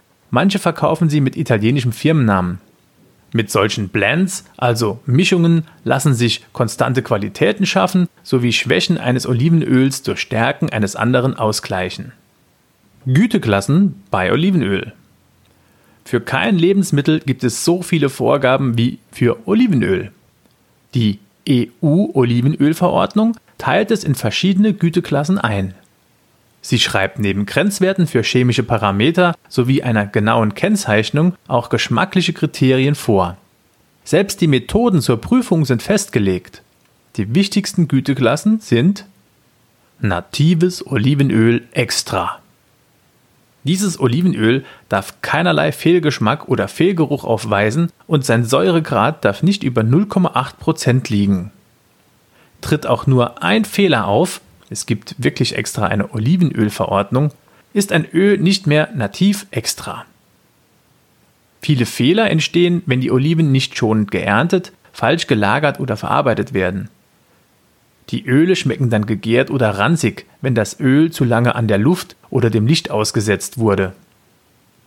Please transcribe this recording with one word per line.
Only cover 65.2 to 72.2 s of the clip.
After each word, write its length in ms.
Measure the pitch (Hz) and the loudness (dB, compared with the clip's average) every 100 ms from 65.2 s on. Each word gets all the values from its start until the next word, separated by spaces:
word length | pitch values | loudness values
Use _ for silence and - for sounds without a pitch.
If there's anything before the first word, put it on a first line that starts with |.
| - | 0
gelagert 540 | 110 104 135 147 - | 0 2 0 0 -2
oder 160 | 123 110 | -6 -6
verarbeitet 560 | - 139 135 107 - | -2 0 0 -2 -2
werden. 380 | 95 92 95 - _ _ _ _ _ _ _ _ _ _ _ - | -2 -2 -4 -8 _ _ _ _ _ _ _ _ _ _ _ -10
Die 160 | - 165 | -8 0
Öle 280 | 139 175 | 2 4
schmecken 360 | 180 135 - 120 | 2 0 -2 0
dann 160 | 110 107 | 0 -2
gegärt 440 | 101 110 120 131 | -4 0 0 0
oder 200 | 139 107 | 0 0
ranzig, 560 | 98 113 165 110 - - _ | 0 0 0 -2 -4 -14 _
wenn 120 | 131 | -2
das 240 | 117 101 - | 0 -2 -2
Öl 320 | 131 143 160 | 2 2 2
zu 140 | - | 0
lange 300 | 120 117 120 | 0 2 0
an 140 | - 110 | 0 0
der 100 | 101 | 2
Luft 380 | 131 180 - - | 2 0 -4 -20